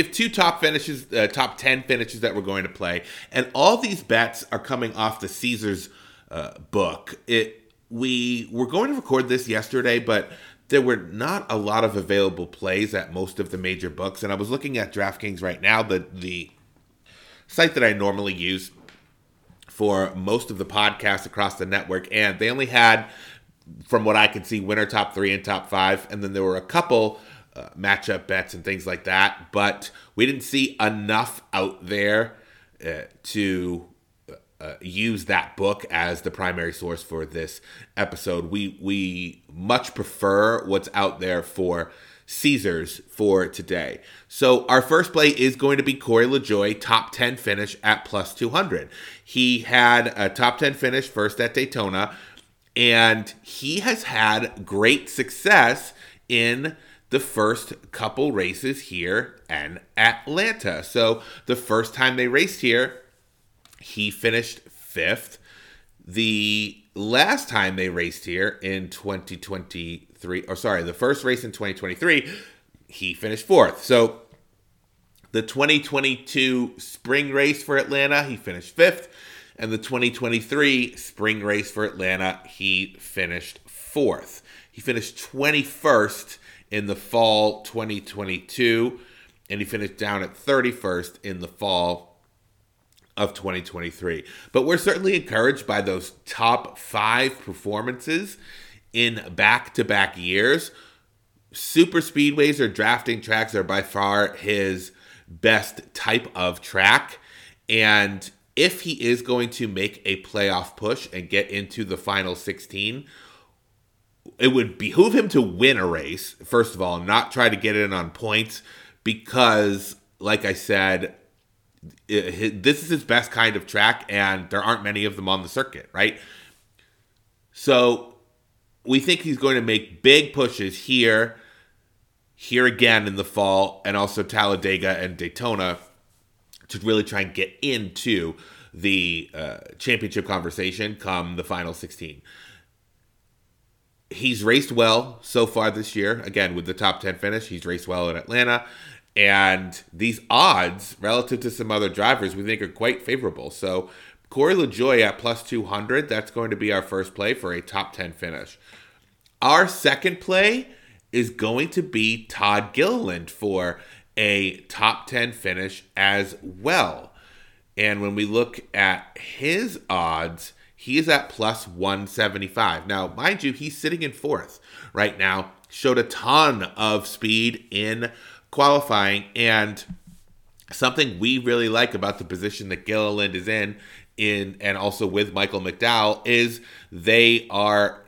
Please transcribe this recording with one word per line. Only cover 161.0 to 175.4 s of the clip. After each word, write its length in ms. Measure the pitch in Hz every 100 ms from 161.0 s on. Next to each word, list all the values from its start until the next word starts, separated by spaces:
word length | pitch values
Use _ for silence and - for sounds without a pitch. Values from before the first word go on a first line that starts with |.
| _
is 180 | 123 117
going 400 | - 110 117 165
to 120 | 185
be 420 | 170 110 110 113 113
Todd 460 | - 101 104 104
Gilliland 580 | - 175 247 147 87 82
for 500 | - 107 92 90 85 - - _ -
a 420 | 104 101 98 95
top 460 | - - 107 - -
ten 240 | 123 120
finish 520 | 113 98 90 95 - - -
as 400 | 98 101 98 -
well. 680 | 92 92 120 175 98 76 - _ - - - _ _ -
And 240 | 104 101
when 140 | 101
we 120 | 101 104
look 340 | 110 120 - -
at 460 | 101 95 92 - -
his 640 | - - 139 175 240 180 -
odds, 640 | 92 85 80 82 82 - - _ _
he 220 | - 139
is 100 | 160
at 200 | 147 -
plus 380 | - 110 113 -
one 400 | 87 95 98 101
seventy-five. 800 | - 104 98 95 - 104 82 87
Now, 220 | 98 92
mind 340 | - 151 196
you, 100 | 139
he's 260 | 127 151 147
sitting 240 | 156 170
in 100 | 147
fourth 480 | - 147 139 - - _ - -
right 260 | - 104 101
now. 340 | 95 95